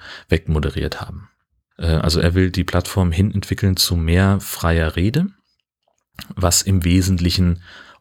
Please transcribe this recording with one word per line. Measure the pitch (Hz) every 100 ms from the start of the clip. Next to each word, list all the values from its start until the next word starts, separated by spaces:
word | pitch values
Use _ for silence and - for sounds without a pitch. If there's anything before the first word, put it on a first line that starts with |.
| - - -
wegmoderiert | 80 - 78 76 - 73 -
haben. | - 80 98 _ _ _ _ -
Äh, | 85 80
also | 80 78
er | 85
will | 90 92
die | 90
Plattform | 85 87 - - 90
hin | 82 104
entwickeln | 101 - - 98 92
zu | - 87
mehr | 80 87 98 98
freier | - - 85 82 80 85
Rede, | 98 139 196 - _ _ _ _ _ _ _ - -
was | - 87 -
im | - 95
Wesentlichen | 85 92 92 90 87 90 87 85 - - - -